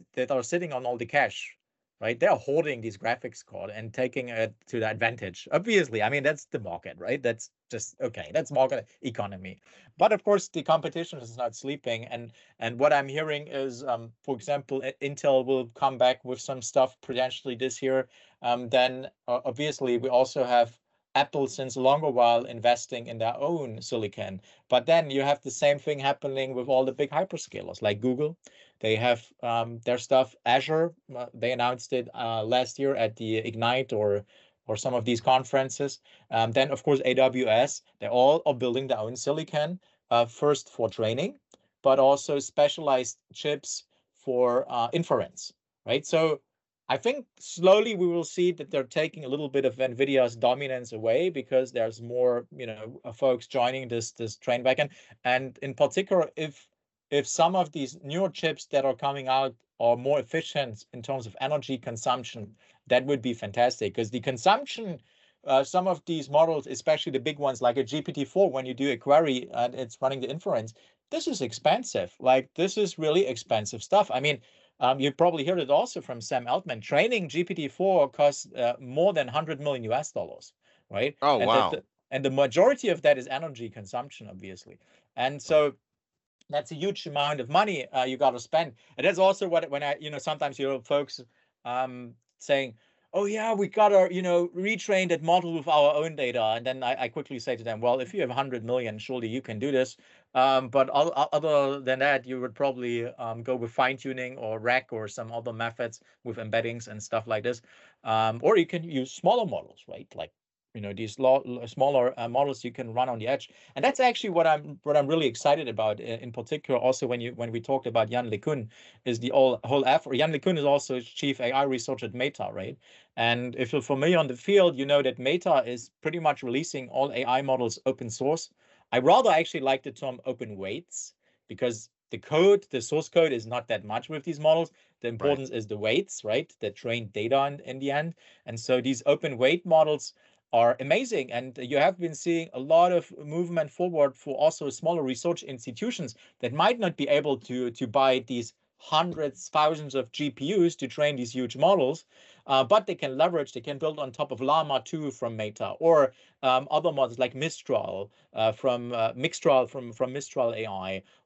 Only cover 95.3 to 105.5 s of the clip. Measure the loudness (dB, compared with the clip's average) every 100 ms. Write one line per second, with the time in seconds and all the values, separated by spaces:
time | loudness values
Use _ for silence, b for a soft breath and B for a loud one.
95.3 | 4 4 -4 2 6 6 4 0 -2 -2
96.3 | 0 0 0 -2 -4 -2 -2 -4 -6 -8
97.3 | -8 -6 -6 -4 -2 0 0 -2 -4 -4
98.3 | -2 -4 -4 -2 -2 -2 -8 -8 -6 -4
99.3 | -6 -8 -6 0 2 0 -4 b b b
100.3 | 2 4 4 2 0 2 2 2 2 0
101.3 | 0 2 2 2 -2 -2 0 2 2 -2
102.3 | -6 -6 -2 -2 0 -4 -4 -4 -8 -8
103.3 | -8 -4 -4 -4 0 0 0 -8 -8 -8
104.3 | -8 -8 -4 0 0 0 -8 -8 -10 -10
105.3 | -8 -8